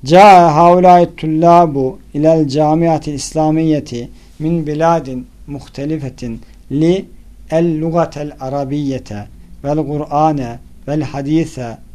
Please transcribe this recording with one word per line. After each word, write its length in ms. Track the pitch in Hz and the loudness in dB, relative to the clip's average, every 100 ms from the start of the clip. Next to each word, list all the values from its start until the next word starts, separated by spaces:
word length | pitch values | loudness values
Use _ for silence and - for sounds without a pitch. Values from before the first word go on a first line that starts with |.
| 127 | 4
Caa 500 | 170 208 190 170 151 | 6 8 8 6 4
haulâi 600 | 175 175 180 180 175 - | 4 6 6 6 4 -2
tullâbu 840 | 156 156 170 170 170 139 131 - - | -6 0 4 4 4 0 -4 -6 -12
ilel 340 | 147 151 160 151 | -2 2 2 0
camiatil 640 | 139 151 156 170 156 - | 0 0 2 0 -2 -4
islamiyeti 960 | 143 - 156 156 160 160 151 147 120 - - - - | -10 -8 -4 -2 0 0 -2 -4 -12 -12 -18 -20 -10
min 280 | 156 170 147 | -4 -4 -4
biladin 600 | 151 165 170 135 127 127 _ - | -2 0 0 -4 -12 -14 _ -16
muhtelifetin 920 | 139 - - 143 156 135 - 123 113 - - - | -16 -16 -12 -8 -8 -8 -12 -12 -12 -16 -20 -10
li 340 | 135 160 185 190 - - - - | -2 0 0 -4 -18 -20 -20 -6
el 300 | 160 170 156 | -2 -2 -2
lugatel 500 | 160 165 160 147 147 147 | -4 -2 -4 -6 -12 -10
arabiyyete 880 | 131 139 135 147 143 131 127 104 104 - - - | -8 -8 -6 -6 -6 -8 -10 -14 -14 -20 -20 -14
vel 140 | 139 151 | -6 -4
Kur'ane 840 | 139 147 151 147 156 147 120 117 - - - | -4 -6 -6 -2 -2 -2 -8 -12 -18 -20 -8
vel 140 | 151 | -6
hadise 760 | 151 143 139 156 160 - 120 110 - | -6 -8 -4 -2 -2 -8 -14 -14 -20